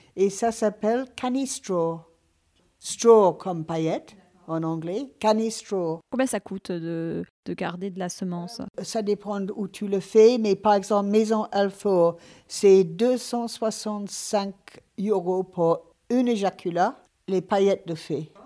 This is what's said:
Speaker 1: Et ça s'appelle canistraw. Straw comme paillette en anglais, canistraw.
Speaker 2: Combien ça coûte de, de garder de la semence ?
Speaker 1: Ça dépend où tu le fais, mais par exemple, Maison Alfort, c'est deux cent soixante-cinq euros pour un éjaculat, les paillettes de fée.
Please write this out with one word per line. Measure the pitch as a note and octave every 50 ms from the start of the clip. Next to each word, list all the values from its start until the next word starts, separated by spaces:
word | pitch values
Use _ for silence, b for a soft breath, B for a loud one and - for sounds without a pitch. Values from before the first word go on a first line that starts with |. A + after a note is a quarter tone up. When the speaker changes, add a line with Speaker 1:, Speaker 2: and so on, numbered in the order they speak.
| b b b
Speaker 1:
Et | F3+ F#3+ G3+
ça | G3 - A#3 A#3
s'appelle | A3 - A3+ G#3 G#3 - - G#3+ A#3 B3+ C4+ C4 -
canistraw. | - B3+ B3+ B3 C4+ C4+ - - - - - F#3 E3+ E3 E3 E3 D#3+ D#3+ _ _ _ _ _ _ _ _ _ _ _ _ _ _ _
Straw | - - - - - A#3 A3+ A3 G3 F3 D#3+
comme | - - F#3+ F3 D#3+ D#3
paillette | - E3 D#3+ D#3+ D#3+ G3 D#4+ - - - - _ _ _ _ _ -
en | E3 E3 E3
anglais, | D#3+ E3 D#3+ D#3+ E3+ F#3 B3 C#4+ B3+ _ -
canistraw. | G#3+ A3 G#3+ A3 A3 A3+ G#3+ - - - G#3 F#3 F3 D#3+ D#3+ E3 _ -
Speaker 2:
Combien | - A#3+ C4+
ça | C4 - G3+
coûte | _ - F#3+ G3 _ - F3+
de, | E3+ E3 E3+ E3+ E3 E3 E3 E3+ E3+ F3 - _ _ -
de | F3+ F3
garder | - F3+ E3+ E3+ F3 F#3+ G3+
de | F3 F#3+
la | F3+ F3
semence ? | - - F#3+ F3+ F3 F3 F3 F3+ - - - G3 - - F#3
Speaker 1:
Ça | - - A3+ G#3
dépend | G3+ G#3 G3+ - G#3 G3+ G3+ G3 F#3+ -
où | A#3 G3 F#3+
tu | - - G#3
le | G3 G3 F#3+
fais, | F#3 - - A3 A3 A#3 B3+
mais | A#3 A3 G#3 F#3+
par | G3 - G#3+ G#3
exemple, | G3+ F#3+ - G#3+ G3+ G3+ G3+
Maison | G#3 A3 A3 G#3+ A3 G#3+ G#3+ - -
Alfort, | G3+ G3+ G3 G3 - - G3+ F#3+ F3 E3+ E3+ E3 E3+ B B B B B B
c'est | - - G#3 G3 F#3+ F#3+ F#3+
deux | E3 E3 E3+ A#3 B3+ B3+
cent | A#3+ - - A#3+ A#3+ A#3
soixante-cinq | A3+ - - A3+ A3 G3+ - - G#3+ G#3 G#3 G3+ F#3+ - - - - - G3+ G3 G3 F#3+ _ _ - - - _ _ _ -
euros | F#3+ G#3+ G#3 F#3+ E3+ F3+ F#3 F#3 F#3
pour | F#3 - F3 E3+ E3 E3 - - _ _ _ _ -
un | A#3+ B3+ B3
éjaculat, | B3 A#3 G3+ G3+ F#3 - - - F3+ E3 E3+ F#3 A#3 C#4+ - _ _ _ _ _ -
les | F#3+ F#3
paillettes | F3+ - G#3+ G3+ G3 G3+ F#3+ G3 -
de | E3+ E3
fée. | D#3+ - - D#3 C#3+ D#3+ - _ - -